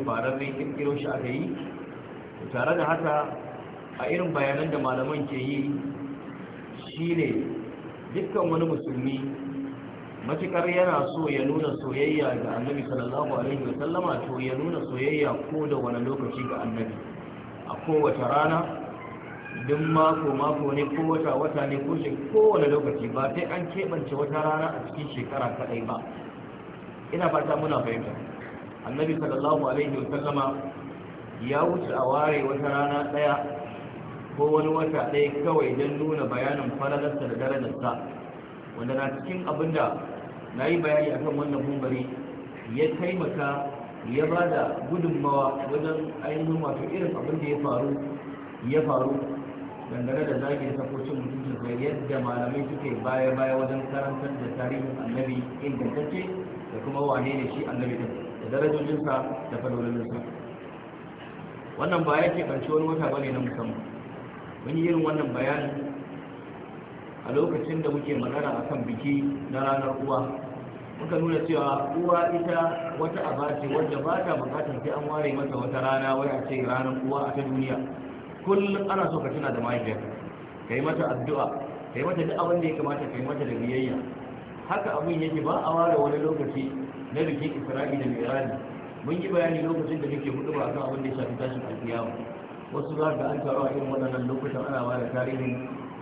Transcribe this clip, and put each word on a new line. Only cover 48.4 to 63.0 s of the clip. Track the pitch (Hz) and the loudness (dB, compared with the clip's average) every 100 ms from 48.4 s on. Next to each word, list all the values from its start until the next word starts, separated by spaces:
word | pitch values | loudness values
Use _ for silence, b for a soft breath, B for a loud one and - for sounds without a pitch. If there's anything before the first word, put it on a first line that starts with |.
| - - 120 | -10 -6 2
ya | 151 | 4
faru | 147 127 135 139 - - - - - - - | 6 4 4 2 -2 -4 -6 -8 -8 -8 -6
dangane | 123 123 151 147 | -4 0 2 2
da | 127 | 2
zagin | 139 139 135 139 | 0 0 -2 -2
sa | 131 | -4
ko | 135 | -4
cin | 131 131 | -4 -4
mutuncin | 123 135 135 117 | -4 -4 -4 -4
sa, | 120 | -4
yadda | 120 143 - 127 135 | -2 0 -2 -2 -2
malamai | 123 120 123 143 131 | 0 0 0 -2 -2
suke | - 143 113 | -4 -4 -2
baya-baya | 127 131 131 131 131 131 | 0 2 4 4 4 4
wajen | 131 135 135 | 2 0 -2
karantar | 139 139 135 143 | -2 -2 -2 -4
da | 131 120 - | -4 -4 -2
tarihin | 123 135 135 127 | -2 -2 -2 -4
Annabi | 113 123 131 123 123 - 143 | -2 0 0 -2 -4 -4 -4
ingantacce | 127 117 147 - 185 185 185 185 180 - | -2 0 0 -2 -2 -4 -4 -6 -8 -8
da | - 135 | -6 -4
kuma | 139 | 0
wane | 143 131 131 | 2 2 2
ne | 131 120 135 | 0 -2 -2
shi | 135 | -2
Annabi | 127 123 117 | 0 0 -2
din, | 113 - - - 113 | -4 -4 -8 -8 -2
da | 135 | 2
darajojinsa | 151 151 143 147 151 131 131 - - | 4 4 2 0 2 0 0 -6 -6
da | 117 | -4
falolinsa. | 127 120 117 120 117 120 - - - - - - - - - - - - - - - - | -2 -2 0 -2 -2 -6 -6 -10 -12 -12 -12 -12 -14 -14 -14 -14 -12 -12 -12 -12 -10 -4
Wannan | 165 170 147 | 2 4 4
ba | 151 | 6
ya | 175 | 4
keɓance | 170 151 135 123 | 2 0 -2 2
wani | 156 160 | 2 4
wata | 160 | 2